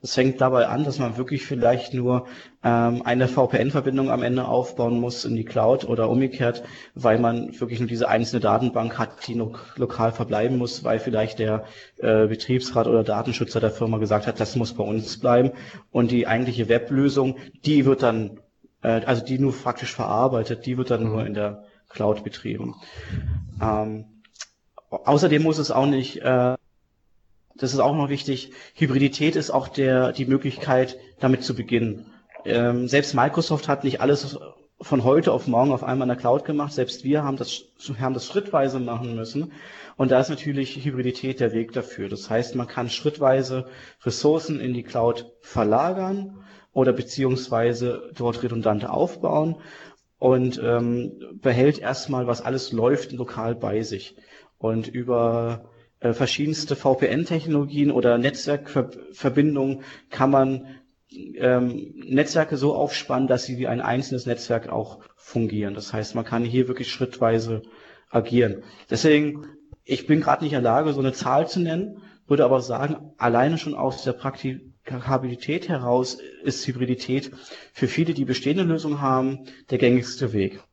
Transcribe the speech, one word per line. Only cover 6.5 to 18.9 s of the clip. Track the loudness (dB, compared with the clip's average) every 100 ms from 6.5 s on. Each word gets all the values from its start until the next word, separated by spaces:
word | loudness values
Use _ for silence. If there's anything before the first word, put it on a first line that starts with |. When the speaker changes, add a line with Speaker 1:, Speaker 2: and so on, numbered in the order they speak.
| -2 -10 -18 -18 0
Speaker 1:
weil | 4 4
man | 4 0 -6 -8
wirklich | -6 -4
nur | -4
diese | -2 2
einzelne | 2 2 0
Datenbank | 2 2 2 0 -4 -4
hat, | -6 -6 -8
die |
lo-, | -4 -4 -8 -16 -6
lokal | -6 0 0
verbleiben | 0 -2 0 2 0
muss, | -2 -4
weil | -2 0
vielleicht | 0 0 -2 -2
der, | -2 -2 -4 -18 -20 _
äh, | 2 4 4
Betriebsrat | 2 0 0 0 0 4
oder | 4
Datenschützer | 2 -2 -2 -4 -2 0
der | 0
Firma | 0 -2 0
gesagt | 2 0 0
hat, | -4
das | -2 -2
muss | -4
bei | -4
uns | -4 -2 -6 -2
bleiben | 4 4 4 0 -16 -20 _
und | 0 2
die | 2 2
eigentliche | 0 0 -2 2
Weblösung, | 2 2 2 4 4 0 -2 -14 _
die | 2 4
wird | 6 4
dann, | 4 2 -4 -8 _ _ _ _
äh, | 0